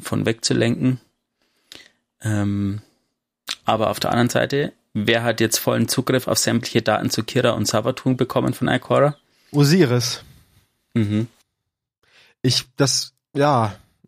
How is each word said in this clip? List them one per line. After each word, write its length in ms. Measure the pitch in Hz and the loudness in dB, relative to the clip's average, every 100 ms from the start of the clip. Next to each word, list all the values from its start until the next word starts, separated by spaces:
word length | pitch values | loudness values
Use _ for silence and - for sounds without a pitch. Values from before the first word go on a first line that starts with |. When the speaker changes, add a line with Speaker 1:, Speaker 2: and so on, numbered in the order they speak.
Speaker 1:
von 240 | - 107 104 | -6 -2 -2
wegzulenken. 760 | 113 - 123 117 - 127 127 _ _ _ _ _ _ _ - - _ _ _ | -2 0 2 2 2 0 0 _ _ _ _ _ _ _ -20 -20 _ _ _
Ähm, 600 | 113 104 101 101 101 104 - _ _ _ _ _ - - - | -4 -2 0 -2 -2 -4 -10 _ _ _ _ _ -12 -6 -2
aber 240 | 110 101 | 0 0
auf 100 | 101 | -2
der 120 | - | 0
anderen 180 | 120 123 | 2 2
Seite, 420 | 123 - 143 147 - _ | 0 0 -2 -4 -8 _
wer 300 | 107 104 117 | -4 0 0
hat 180 | 117 110 | 0 0
jetzt 160 | 113 - | 0 0
vollen 320 | - 120 113 | 0 0 0
Zugriff 380 | - - 131 - | -2 0 -2 0
auf 100 | - | -2
sämtliche 440 | 127 117 - 117 | 0 -2 -2 -2
Daten 280 | 110 104 113 | 0 0 -2
zu 140 | - | -4
Kira 280 | 110 127 120 | -4 0 0
und 160 | 107 104 | 0 -2
Savatun 480 | 110 117 - 135 127 | -2 -2 -2 -2 -2
bekommen 380 | 127 123 127 | -2 -2 -2
von 140 | - - | -2 -2
Ikora? 480 | 127 - 127 143 - _ _ _ | -2 0 2 2 0 _ _ _
Speaker 2:
Osiris. 720 | 147 143 185 135 123 117 - - - _ _ _ _ _ | 2 4 6 4 2 0 -6 -14 -20 _ _ _ _ _
Speaker 1:
Mhm. 340 | 113 104 104 113 _ _ _ _ _ _ _ _ _ _ _ | -2 0 -2 -4 _ _ _ _ _ _ _ _ _ _ _
Speaker 2:
Ich, 220 | 127 - - - | -2 -2 -4 -2
das, 360 | 135 - - _ _ 147 | 0 0 -6 _ _ 0
ja, 400 | 147 127 107 - _ _ | 2 2 0 -4 _ _